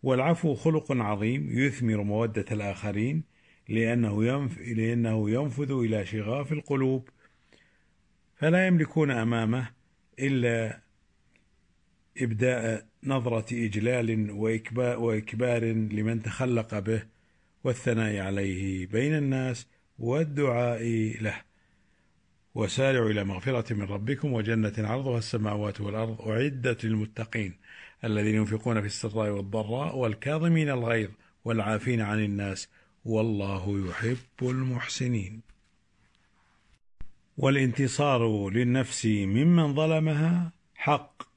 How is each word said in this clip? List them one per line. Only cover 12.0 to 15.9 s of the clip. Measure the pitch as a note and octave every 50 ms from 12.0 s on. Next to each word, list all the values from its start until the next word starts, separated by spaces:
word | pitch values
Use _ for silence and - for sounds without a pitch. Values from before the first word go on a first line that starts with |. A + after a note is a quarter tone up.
| _ _ _ -
إبداء | C3 A#2+ A2+ G#2 B2 B2+ B2+ A#2+ A2 A2+ A2+ G#2+ - - _ _ -
نظرة | C3+ C3+ C3+ A#2 B2 A#2 G#2+ G#2+ - B2 A#2+ A#2
إجلال | A2 G2 G#2+ G#2 A#2+ B2+ B2 A#2 A2+ A2+ A2 G#2+ G#2
وإكبا-، | G2+ G#2 G#2+ A2 A2+ A2+ A2+ - A2+ A#2+ B2+ B2 A#2+ A2+
وإكبار | A#2 A#2 A2 G#2+ G#2+ - - A2 B2 B2 A#2+ A#2+ A2+
لمن | A2+ A2+ A2+ A2 G#2+